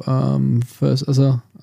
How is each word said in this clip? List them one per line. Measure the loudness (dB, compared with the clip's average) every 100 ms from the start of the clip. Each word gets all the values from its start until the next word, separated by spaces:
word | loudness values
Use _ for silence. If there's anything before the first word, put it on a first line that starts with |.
| -4
ähm, | -2 0 0 0 0
First, | -2 -2 0 0 0
also, | 2 2 0 -4 -12